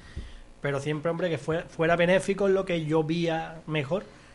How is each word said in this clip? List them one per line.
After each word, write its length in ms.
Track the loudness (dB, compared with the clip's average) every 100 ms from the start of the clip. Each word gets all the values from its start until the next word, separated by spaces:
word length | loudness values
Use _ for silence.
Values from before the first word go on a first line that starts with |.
| -16 -14 -14 -16 -20 -8
Pero 200 | -4 -2
siempre, 320 | -2 -2 -2
hombre, 180 | 0 -2
que 80 | -2
fue-, 240 | -2 -4
fuera 320 | -4 -2 2 4
benéfico 520 | 6 4 2 0 2
es 60 |
lo 120 | 2 2
que 200 | -2 2
yo 180 | 2
vía 580 | 2 0 0 -2 -6 -12 -4
mejor. 360 | -4 -2 -4 -4 -20 -20